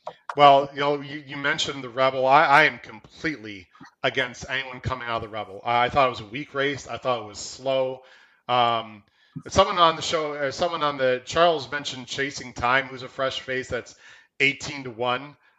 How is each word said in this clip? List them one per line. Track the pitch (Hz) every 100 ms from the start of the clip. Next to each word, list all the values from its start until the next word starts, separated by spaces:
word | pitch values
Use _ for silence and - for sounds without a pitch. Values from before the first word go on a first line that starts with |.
| - - - 143
Well, | 143 139 143
you | 139
know, | 143 147
you, | 139 147 135
you | 143
mentioned | 143 160 160 139
the | 131
Rebel. | 117 131 131 131
I, | 143 160
I | 143
am | 151 120
completely | - 107 - - 160 135 107 101 90 - - _
against | 131 131 127 120 -
anyone | 131 131 127
coming | 127 127 120
out | 113
of |
the | 110
Rebel. | 107 98 101
I, | 117 120 120
I |
thought | 143 131
it |
was | 113
a | 107
weak | 123 147
race. | 139 139 135 -
I | 117
thought | 131 120
it | 107
was | 101
slow. | - - 131 131 131 131 - - _ _ -
Um, | 123 120 117 110 104 _ _ _ - -
someone | - 202 190
on | 165 160
the |
show, | - 165 151
uh, | 147 139
someone | 131 175 165
on | 147 143
the, | 131 127 -
Charles | 165 170 156 123
mentioned | 143 139 131 123
Chasing | - 139 - 127
Time, | 117 120 131 131
who's | 131
a | 127
fresh | - 131 -
face | - 127 123
that's | 123 - - - - _ -
eighteen | 139 135 - 143 131
to |
one. | 110 123 123 143 139 _